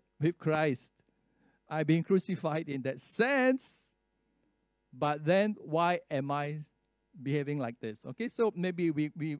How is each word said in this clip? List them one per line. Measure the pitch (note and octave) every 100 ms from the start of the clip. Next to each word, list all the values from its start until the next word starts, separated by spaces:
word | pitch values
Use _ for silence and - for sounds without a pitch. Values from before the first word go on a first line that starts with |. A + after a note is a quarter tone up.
| _ -
with | D#3 -
Christ. | D#3 D#3 D#3 B2+ - _ _ _ _ _ _ _ -
I've | D#3 D3+
been | E3
crucified | - F#3+ - E3+ D#3+ D#3+ E3
in | C#3
that | B2+ C#3
sense, | - - A#3+ C#4 B3+ C4 - - - _ _ _ _ _ _ _ _ _ _
but | B2+ D3 D3+
then | D3+ F#3+ G#3+ G#3
why | D3+ D#3 E3+ F3 -
am | C#3 C#3
I | C#3+ D3 D3+ D3 _ _ _ _ F3
behaving | C3 C#3+ C#3 D3
like | A#2+ A#2+
this?" | A2+ G#2 C3
Okay, | - A#3
so | - A3 F3
maybe | F3+ F3 E3+
we, | D3+ D3+ E3+
we, | D#3